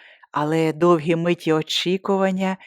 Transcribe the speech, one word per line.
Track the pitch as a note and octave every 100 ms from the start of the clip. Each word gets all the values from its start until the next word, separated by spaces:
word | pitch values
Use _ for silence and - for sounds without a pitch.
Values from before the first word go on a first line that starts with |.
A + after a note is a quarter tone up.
| - - _
але | C#3+ D3+ D#3+ D#3+
довгі | D3+ F3 E3+ D3+ E3
миті | F3 F3 E3
очікування | D#3 D#3 - - F#3+ - G3 F#3+ F#3 F#3+ F#3+